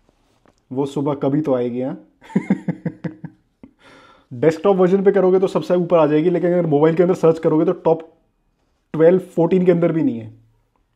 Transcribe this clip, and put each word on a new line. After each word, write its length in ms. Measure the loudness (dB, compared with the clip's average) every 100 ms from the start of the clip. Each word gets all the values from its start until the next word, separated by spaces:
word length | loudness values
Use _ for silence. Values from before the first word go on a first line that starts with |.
| _ _ _ _ _ _ -10
वो 140 | -6 -6
सुबह 280 | -4 -4
कभी 260 | -4 -2 -2
तो 140 | -2
आएगी, 280 | -2 -4 -6
हाँ? 260 | -8 -10 -16 _ -8 -6
<laughs> 80 | -4 -4 -6 -10 -12 -12 -14 -14 -20 _ _ _ -20 _ _ -20 -20 _ _
डेस्कटॉप 420 | -2 -2 0 0 2
वर्जन 260 | 2 2
पे 100 | 2
करोगे 260 | 2 2 2
तो 80 | 0
सबसे 280 | -2 -2
ऊपर 240 | -2 2 2
आ 80 | 2
जाएगी, 240 | 2 0
लेकिन 220 | 0 0
अगर 140 | 0 0
मोबाइल 280 | 2 2
के 80 | 2
अंदर 120 | 0
सर्च 240 | 2 0 0
करोगे 260 | 0 0
तो 80 | 0
टॉप 440 | -2 -2 -2 -4 _ _ _ _ _ _ _ _
ट्वेल्व, 260 | 2 4 4
फ़ोर्टीन 480 | 0 -2 0 2 2
के 60 |
अंदर 200 | 2 0
भी 100 | 0
नहीं 160 | -2 -4
है। 160 | -10 -20 _ _ _ _ _